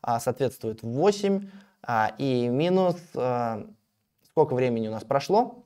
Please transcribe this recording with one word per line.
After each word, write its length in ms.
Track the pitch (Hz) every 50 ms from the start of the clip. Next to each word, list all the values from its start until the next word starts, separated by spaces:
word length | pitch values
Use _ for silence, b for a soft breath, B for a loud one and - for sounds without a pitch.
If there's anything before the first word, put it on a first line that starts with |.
а, 180 | - - 120 117
соответствует 640 | - 127 123 - 139 123 - - - 113 110 110 -
восемь, 680 | 117 117 135 160 208 202 202 202 196 196 196 202 B B B B B B B
а, 320 | - - 120 113 107 - -
и 300 | - 135 139 127 123 120
минус, 500 | 120 120 131 156 175 185 185 185 180 175 180 - - _
а, 500 | - 123 127 123 120 120 117 113 107 - - - _ _ _ _ _ _ _ _ _ _
сколько 280 | _ _ - 151 147 131
времени 340 | 123 127 127 120 113 113
у 40 | 107
нас 120 | 110 110 104
прошло? 600 | - 135 139 139 - 185 220 254 277 - - -